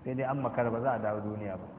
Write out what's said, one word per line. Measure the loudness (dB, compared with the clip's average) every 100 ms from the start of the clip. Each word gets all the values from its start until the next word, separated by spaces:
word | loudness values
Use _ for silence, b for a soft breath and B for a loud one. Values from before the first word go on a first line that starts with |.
Sai | -2
dai | -2 0
an | 2
makara, | 0 2 2
ba | 4
za | 2
a | 2
dawo | 2 0
duniya | -2 -4 -4 -6
ba. | -8